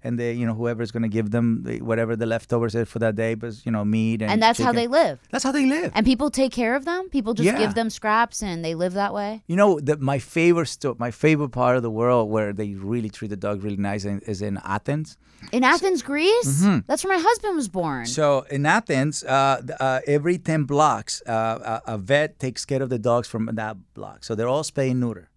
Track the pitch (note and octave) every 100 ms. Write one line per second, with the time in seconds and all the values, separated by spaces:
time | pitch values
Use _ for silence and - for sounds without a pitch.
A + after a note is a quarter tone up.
0 | B2 A#2+ A#2+ A#2 A#2 A2 A#2 A2+ A#2 A#2
1 | A2+ G#2+ G#2 A#2 A#2 A2+ - - A#2 A2+
2 | A2+ A2+ A2+ A2+ - A#2+ A#2 A2 A2+ A2
3 | A2+ G#2+ A2+ A2+ A#2 G#2+ - A2 G#2 A2
4 | A2 A2+ G#2+ G#3+ A3+ A#3 B3+ A#3 A#3 C#4
5 | C4+ C3+ _ C4 C4 C#4+ C4 D4 E4+ -
6 | A3 B3 D4 - C4+ A#3+ A3+ C4 C4+ F4
7 | F#4+ C#4 G#3+ A3 E3 B3 G#3+ G#3 A3+ -
8 | A3 G#3+ A#3 - G#3 E3 E3 E3 F3+ F#3
9 | G3+ G3+ G3+ A3 - F3 G3+ E3 C#3+ D3+
10 | C3+ C#3 - E3+ E3+ E3+ D3+ - C#3 A#2
11 | B2 - D3+ D#3 D3 B2+ B2 B2+ A#2 A2
12 | A#2+ B2 G#2+ A2 G#2 G2+ G#2+ G2 G2 A#2+
13 | G#2+ - A2 G2+ G2 G#2 G#2 G2+ G2 G2+
14 | G2+ G2+ - G2 G2+ G2 - G2+ - D3
15 | D#3 - _ _ - B3 B3+ E4+ G4 F4
16 | - C#4+ E4+ A#4 G#4+ C#3 F#3 D#3+ - D4
17 | F#4+ F#4+ F4 A4+ G#4+ F4 A3+ F#3+ E3 C3
18 | A#2 B2+ D3+ C#3 - C#3 C#3+ G3 - C#3
19 | C#3+ D3 - C3+ C#3 C3 B2 - C3 C3
20 | - D3 D3+ F3+ - D#3 C3+ C#3+ D3+ A2
21 | - - - A2+ A2+ A2+ - A2+ - A2
22 | F#2+ C#3+ D#3 - C3 A2+ - C3+ C3 B2+
23 | A2+ A#2+ A#2 A#2 A2 A2+ A2 G#2 - -
24 | G2+ - - A2 A#2 C#3 D3+ - C3+ B2+
25 | A#2+ G2+ -